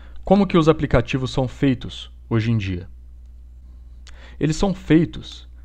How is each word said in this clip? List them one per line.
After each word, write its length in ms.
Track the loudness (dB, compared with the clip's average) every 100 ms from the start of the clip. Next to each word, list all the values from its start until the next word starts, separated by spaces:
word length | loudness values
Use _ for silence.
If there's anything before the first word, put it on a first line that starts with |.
| -16 -6
Como 220 | 2 4 4
que 100 | 4
os 120 | 4
aplicativos 640 | 4 2 0 0 -2 -4
são 160 | -2 -4
feitos 640 | 0 0 0 -4 -12 -16 -16 -4
hoje 220 | 0 0
em 40 | 0
dia? 320 | -2 -6 -8 -16 -20 -20 -20 -20 -20 -20 -20 -20 -20 -20 -18 -18 -16 -4
Eles 160 | -2
são 180 | 0 0
feitos, 760 | 0 4 4 4 -4 -14 -16 -18 -20